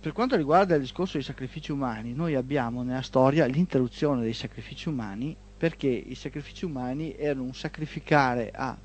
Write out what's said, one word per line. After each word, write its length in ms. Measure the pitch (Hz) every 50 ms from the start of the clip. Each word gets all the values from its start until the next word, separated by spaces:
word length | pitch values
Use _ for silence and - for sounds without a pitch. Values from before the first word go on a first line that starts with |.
per 120 | - 160 147
quanto 220 | - 226 262 254
riguarda 400 | 202 151 135 156 180 202 190 170
il 60 | 147
discorso 320 | 135 123 - - 175 185 -
dei 100 | 156 131
sacrifici 480 | - 139 - 131 123 - 156 147 -
umani, 420 | 151 139 139 127 113 110 110 117 120
noi 220 | 143 170 170 151
abbiamo 480 | 131 127 127 143 143 123 117 117 123 123
nella 200 | 123 127 131 127
storia 440 | - - 131 131 135 139 160 156
l'interruzione 760 | 123 135 147 180 - - 139 127 120 - - - 147 143 123 117
dei 120 | 110 120
sacrifici 540 | - - 107 - - 110 - - - - 170
umani, 480 | 156 127 113 101 98 104 123 151 156 - - - -
perché 320 | - - 165 165 - - 139
i 280 | 123 104 - - 131
sacrifici 480 | - - 143 - 151 143 - - - -
umani 500 | 180 151 131 123 123 131 143 160 160 -
erano 280 | - 147 147 143 135 127
un 100 | 127 131
sacrificare 960 | - - 156 - - 156 151 - 156 - - 165 147 139 127 123 123 117 104 -
a 240 | - 135 131 113 - -